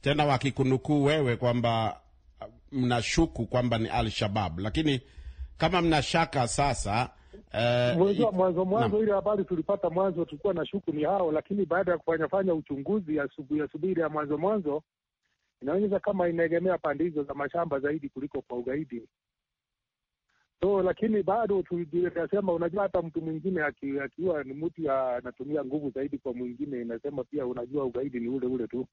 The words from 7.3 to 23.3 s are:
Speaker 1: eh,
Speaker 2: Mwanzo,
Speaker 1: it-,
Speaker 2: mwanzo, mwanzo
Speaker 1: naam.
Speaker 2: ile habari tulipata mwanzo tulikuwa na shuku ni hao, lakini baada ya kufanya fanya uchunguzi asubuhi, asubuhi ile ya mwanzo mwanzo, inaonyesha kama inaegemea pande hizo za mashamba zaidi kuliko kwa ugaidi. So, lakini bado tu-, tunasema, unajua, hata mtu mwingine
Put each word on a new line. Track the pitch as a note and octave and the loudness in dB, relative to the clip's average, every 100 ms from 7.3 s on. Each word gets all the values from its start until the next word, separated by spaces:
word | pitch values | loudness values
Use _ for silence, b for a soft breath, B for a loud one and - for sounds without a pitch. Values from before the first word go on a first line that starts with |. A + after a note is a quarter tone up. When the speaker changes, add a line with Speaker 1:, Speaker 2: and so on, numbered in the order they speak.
| B - | B -8
Speaker 1:
eh, | G#2+ A#2 B2 B2 E3 | 0 2 4 2 4
Speaker 2:
Mwanzo, | F#3+ G3 | 2 4
Speaker 1:
it-, | A#3 | 2
Speaker 2:
mwanzo, | F#3 F#3 E3+ F#3 | 4 2 2 2
mwanzo | G#3 A3+ G#3 | 2 2 2
Speaker 1:
naam. | |
Speaker 2:
ile | A3 | 2
habari | G3 F#3+ G#3 F#3+ | 2 2 0 0
tulipata | E3+ D#3 G3+ F3 | -2 -2 0 0
mwanzo | E3 G3 E3+ E3 | 2 0 0 -6
tulikuwa | D3 G#3 | -2 -2
na | F3 D#3 | -2 -2
shuku | G3 - | -4 -4
ni | D3+ | -2
hao, | D3+ G3 E3+ | 0 2 2
lakini | D#3 - G3+ F3 | 0 -2 -2 2
baada | E3+ F#3 | 2 2
ya | E3+ | 0
kufanya | - E3 D#3 | 0 0 2
fanya | F#3+ F#3+ | 2 2
uchunguzi | D#3+ D3 C#3 C#3 G#3 E3 D3+ | 0 -2 -6 0 -2 0 -2
asubuhi, | C#3+ - C3+ D3+ | -2 -6 -4 -2
asubuhi | C#3+ D#3+ F3+ | -2 -2 -2
ile | E3+ | 0
ya | D#3 | 0
mwanzo | D3+ D3 D3 | -2 -2 0
mwanzo, | F3 G#3+ D#3 C#3+ - _ _ _ _ _ _ _ | 2 2 0 -4 -6 _ _ _ _ _ _ _
inaonyesha | C3 F3 G#3 F#3+ | -2 0 2 0
kama | - G3 F3 | 0 0 0
inaegemea | E3+ E3 E3+ F3+ E3+ | 2 2 2 0 0
pande | D#3 C#3+ | -2 0
hizo | F3 D3+ | -2 -2
za | C#3+ | -4
mashamba | C#3 C#3+ E3+ E3 C#3 | -4 -4 -2 -2 0
zaidi | C#3 D#3 C#3+ | -2 -2 -6
kuliko | - C#3+ C#3 | -8 -8 -8
kwa | - B2 | -6 -8
ugaidi. | B2 C#3 D#3 A#2+ A2 _ _ _ _ _ _ _ _ _ _ _ _ _ _ _ | -4 -6 -6 -10 -12 _ _ _ _ _ _ _ _ _ _ _ _ _ _ _
So, | F#3 G3+ | 2 4
lakini | F#3 E3+ A3 G#3+ | 2 0 2 2
bado | F#3+ G#3 A3 G3+ | 2 0 2 0
tu-, | F3 F3 E3+ | 0 -4 -2
tunasema, | E3+ F3+ E3 D#3+ G3+ G3 | 0 0 -2 -2 0 2
unajua, | E3+ E3+ F#3 | 0 0 0
hata | G3 F#3 | 0 0
mtu | E3+ E3 | -2 -4
mwingine | D#3+ | -4